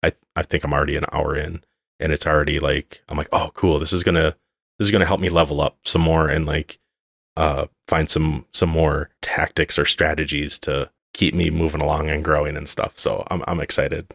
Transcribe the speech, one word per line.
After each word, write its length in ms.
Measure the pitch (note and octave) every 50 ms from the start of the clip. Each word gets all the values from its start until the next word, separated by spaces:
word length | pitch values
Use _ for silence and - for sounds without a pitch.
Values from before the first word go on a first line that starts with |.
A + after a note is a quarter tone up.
| -
I, 100 | E2 - _ _ _ _
I 80 | - D#2+
think 200 | - - D#2+ -
I'm 100 | D2 C#2+
already 220 | C#2+ C#2+ C#2+ D2
an 100 | C#2+ C#2 -
hour 240 | - - D2 D2 C#2+
in, 260 | D2 D2+ D#2+ E2 E2 _ _ _ _ _ _ _ _
and 120 | - D#2 D#2
it's 120 | D2 -
already 340 | D#2+ D#2 D2+ D2 C#2+ D2+ D#2
like, 420 | D2 C#2+ C#2+ C#2+ D2 _ - - _ -
I'm 80 | - D2+
like, 120 | C#2+ -
"Oh, 200 | - - - - -
cool. 260 | - - F#2 D#2+ D2
This 120 | D#2 D#2+ -
is 100 | F2+ F2
gonna, 320 | G#2+ F2 E2 D#2+ D#2 D#2 _ _ _ _ _ _ _ _ _
this 100 | G#2 G2+
is 40 |
gonna 140 | G#2 G2+ F#2
help 140 | D#2 G2 F#2
me 100 | F#2 F2+
level 320 | E2+ E2+ E2 D2+ D2 C#2+
up 160 | D2 - - _ _
some 180 | - - E2+
more 280 | E2 D#2+ D#2+ D#2+ D#2+ D2+
and, 160 | C#2+ D#2 D#2+
like, 340 | D2 D2 D#2 D#2 _ - _ _ _ _ _ _ _ _ _ _ _ _ -
uh, 300 | D#2+ D#2 C#2+ C#2 C#2+ - _ _ _ -
find 220 | - D#2+ D#2+ D#2
some, 360 | - D#2 D#2 D#2 D2+ C#2+ - _ _
some 160 | - - E2+
more 400 | D#2+ E2 E2 D#2 C#2+ C#2+ C#2+ - _ _
tactics 560 | - - - - D#2 - - - D#2 - - -
or 60 | D2+
strategies 720 | - - - - D#2 D2+ D2 D#2 D2 - D2 D2 C#2+ - -
to 300 | - - D2 C#2 C#2 - _ _ _ _ _
keep 200 | - - F2 -
me 160 | F2 E2+ E2
moving 320 | D#2+ E2 E2 D#2+ D#2 D2+
along 280 | D2+ D2 D2+ D#2 D#2 D#2
and 140 | D2+ D2+ D2+
growing 320 | D#2+ D#2 D2 D2 D2+ D2 D2
and 100 | D2 D2+
stuff." 280 | - - - - _ -
So 280 | - - G#1 - - -
I'm, 120 | - F2+ - -
I'm 120 | F2 E2+
excited. 520 | D2 - - - C#2 - D2+ D#2 E2+ _ -